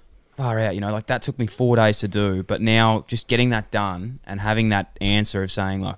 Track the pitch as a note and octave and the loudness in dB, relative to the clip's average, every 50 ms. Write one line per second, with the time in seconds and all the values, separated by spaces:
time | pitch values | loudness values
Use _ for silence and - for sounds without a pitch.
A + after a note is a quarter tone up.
0 | - - - - _ _ _ - C3+ A#2+ A2+ A2 A2 G#2 F#2 G2 G2+ G2+ G#2+ G#2+ | -20 -20 -20 -20 _ _ _ -6 -4 -2 -2 0 -2 -2 -2 -4 -4 -4 -6 -6
1 | - - C3 A#2+ - - - - A#2+ G#2 - - B2+ A#2+ A#2+ A2+ A2 G#2+ G#2 - | -4 -4 -4 -4 -4 -6 -4 -4 -4 -4 -2 0 2 4 4 6 6 4 4 2
2 | - G2+ F2+ G#2 G2+ G2+ F#2+ F#2 F2+ - G2 - G#2 A2 A2 A2+ A2+ A2+ A2 G#2 | -2 -2 0 0 0 0 0 -2 -2 -4 -4 -2 0 2 4 4 4 4 2 0
3 | - - A#2 A2+ - - B2 A#2 B2 B2 A#2+ A2 G#2 - - G#2+ G#2 G2 F2+ F2 | -2 -4 -6 -6 -2 0 2 2 2 2 2 -2 -2 -4 -4 -4 -4 -4 -4 -6
4 | F#2+ A#2 C3 C3+ - - G2 G2 G2+ G#2+ A2 A2+ A2+ A2 G#2 G2 F#2 - - - | -8 -10 -12 -14 -14 -12 -10 -4 -2 0 2 2 2 2 2 2 0 -4 -6 -4
5 | F#2+ G2+ G#2 G#2 G#2+ - - G2 F#2+ F#2+ - - G2 F#2+ F#2+ G2 F#2+ F#2+ F#2+ | 0 2 2 2 2 0 -2 -4 -4 -4 -4 -4 -4 -2 -2 -4 -4 -6 -8